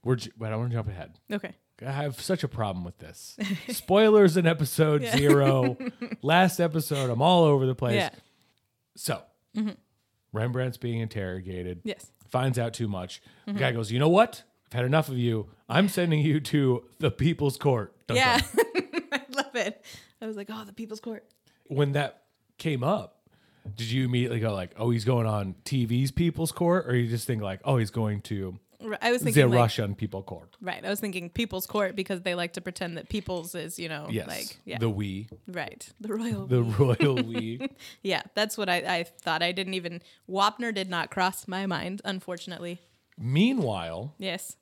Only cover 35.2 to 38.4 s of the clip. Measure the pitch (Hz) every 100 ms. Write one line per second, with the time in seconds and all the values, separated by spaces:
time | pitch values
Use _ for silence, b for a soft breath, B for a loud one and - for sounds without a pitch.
35.2 | 113 - - 180 139 - - _ 214 220
36.2 | 233 101 131 123 117 101 135 117 147 127
37.2 | 117 123 113 120 269 - - - 196 175
38.2 | - -